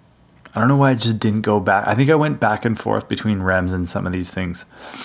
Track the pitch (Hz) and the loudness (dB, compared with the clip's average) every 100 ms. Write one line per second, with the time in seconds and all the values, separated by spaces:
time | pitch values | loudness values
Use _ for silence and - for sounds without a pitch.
0 | _ _ _ _ - - 117 139 139 131 | _ _ _ _ -10 0 2 4 4 2
1 | 117 110 110 104 107 104 95 98 - 110 | 0 0 0 0 2 2 4 2 2 2
2 | 135 156 151 139 113 107 120 107 110 107 | 4 4 2 0 0 0 0 -2 -2 -4
3 | - 110 107 101 92 92 92 92 87 101 | -2 -4 -2 -2 0 0 0 -2 -4 -4
4 | 90 92 90 - 90 87 - - - - | -4 -4 -6 -6 -6 -8 -14 -20 -18 -16